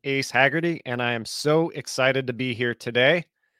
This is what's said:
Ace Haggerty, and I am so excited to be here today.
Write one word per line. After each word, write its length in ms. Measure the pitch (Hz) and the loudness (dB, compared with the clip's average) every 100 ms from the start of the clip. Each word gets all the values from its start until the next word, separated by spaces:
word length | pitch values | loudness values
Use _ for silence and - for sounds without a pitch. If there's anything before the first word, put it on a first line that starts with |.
Ace 260 | 143 135 131 | -2 -4 0
Haggerty, 520 | 123 135 156 170 165 | 2 2 2 -2 -4
and 160 | - 123 | -6 -2
I 140 | 120 | -2
am 100 | 117 | -2
so 460 | 110 - 147 156 165 | -6 -4 2 2 2
excited 560 | - - - 131 131 131 | -6 -8 2 2 2 -2
to 80 | |
be 180 | 117 127 | -4 -6
here 220 | 113 120 | -2 -4
today. 500 | 117 120 117 131 175 - _ _ | -4 -2 2 4 4 -2 _ _